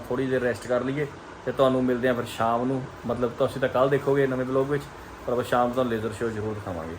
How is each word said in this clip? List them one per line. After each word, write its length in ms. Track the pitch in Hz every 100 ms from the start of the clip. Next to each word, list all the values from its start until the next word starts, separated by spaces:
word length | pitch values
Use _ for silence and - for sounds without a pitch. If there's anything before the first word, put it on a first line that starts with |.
| -
ਥੋੜ੍ਹੀ 180 | 123 131
ਦੇਰ 160 | 131
ਰੈਸਟ 240 | 123 113 117
ਕਰ 140 | 123
ਲਈਏ 260 | 127 143 143 - - - 127
ਤੇ 60 |
ਤੁਹਾਨੂੰ 320 | 123 131 131
ਮਿਲਦੇ 240 | 127 120 127
ਹਾਂ 60 |
ਫਿਰ 100 | 120
ਸ਼ਾਮ 400 | 117 - 113 117
ਨੂੰ। 180 | 127 131 131 - 113
ਮਤਲਬ 240 | 117 120 113
ਤੁਸੀਂ 220 | 123 135
ਤਾਂ 80 | 127
ਕੱਲ੍ਹ 220 | 123 139
ਦੇਖੋਗੇ 360 | 139 139 139 135
ਨਵੇਂ 200 | 127 127
ਵਲੌਗ 200 | 135 135
ਵਿੱਚ, 180 | 143 - - - - 131
ਪਰ 60 |
ਆਪਾਂ 120 | 120
ਸ਼ਾਮ 220 | 113 123 123
ਨੂੰ 80 |
ਤੁਹਾਨੂੰ 180 | 127 120
ਲੇਜ਼ਰ 200 | 110 110
ਸ਼ੋਅ 180 | 107 117
ਜ਼ਰੂਰ 240 | 107 107
ਦਿਖਾਵਾਂਗੇ 420 | 104 98 85 82